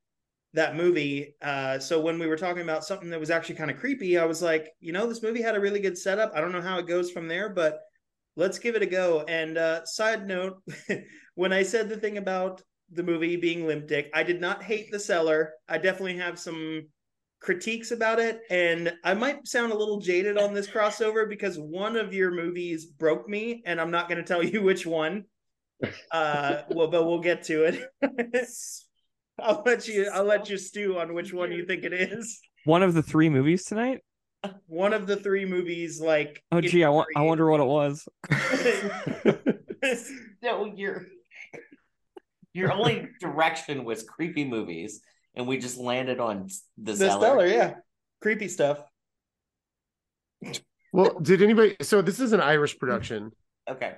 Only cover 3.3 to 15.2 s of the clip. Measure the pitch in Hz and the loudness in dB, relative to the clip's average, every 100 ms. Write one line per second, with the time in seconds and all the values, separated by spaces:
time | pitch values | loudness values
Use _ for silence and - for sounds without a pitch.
3.3 | 165 160 151 151 135 262 277 185 175 165 | 0 -2 -6 -6 -4 -4 -4 2 2 2
4.3 | 156 175 156 156 _ 170 180 233 226 220 | 0 0 0 -2 _ -8 -4 -4 -4 -4
5.3 | 233 226 208 202 202 196 175 190 208 214 | -2 -2 0 0 0 -2 -2 -2 0 0
6.3 | 156 175 180 180 180 170 180 175 175 165 | 0 -2 -4 -4 -4 -2 -2 -2 -6 -6
7.3 | 175 208 180 156 151 - _ _ _ _ | -6 -4 0 0 0 -10 _ _ _ _
8.3 | 151 190 190 240 220 185 185 180 156 156 | -2 -2 0 -2 0 0 2 2 2 0
9.3 | 165 160 165 165 165 - - 220 214 196 | -4 -2 0 0 0 -6 -2 -2 -2 -4
10.3 | 185 185 190 - - - 190 - - _ | -4 -4 -8 -16 -14 -8 -8 -8 -20 _
11.3 | - 185 190 190 226 214 208 208 202 190 | -2 0 2 2 0 -2 -4 -6 -4 -4
12.3 | 185 190 190 _ _ _ 170 175 165 170 | -2 -4 -6 _ _ _ -6 -2 0 0
13.3 | 175 170 170 160 151 147 147 143 156 175 | 0 0 0 -2 -4 -2 -2 0 -2 0
14.3 | 170 175 196 190 214 214 208 202 170 | 0 -2 -4 -4 -6 -6 -8 -2 2